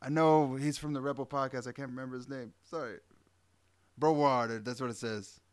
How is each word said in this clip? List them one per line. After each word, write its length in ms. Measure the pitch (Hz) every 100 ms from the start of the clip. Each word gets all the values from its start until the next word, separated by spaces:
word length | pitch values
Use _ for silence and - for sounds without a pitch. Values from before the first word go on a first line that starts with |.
I 80 | 135
know 440 | 156 160 156 143
he's 240 | 131 147 143
from 140 | 151
the 80 | 143
Rebel 260 | 135 139 131
Podcast. 400 | 139 131 127 120
I 60 |
can't 160 | 120 139
remember 260 | 123 131
his 140 | 127 123
name. 240 | 135 117 - _
Sorry. 280 | 165 127 92 _ _ _ _ _ _ _ _ _ -
Broward, 640 | 151 151 143 127 117 113
that's 160 | 107 117
what 100 | 127
it 60 | 113
says. 440 | 117 107 98 - _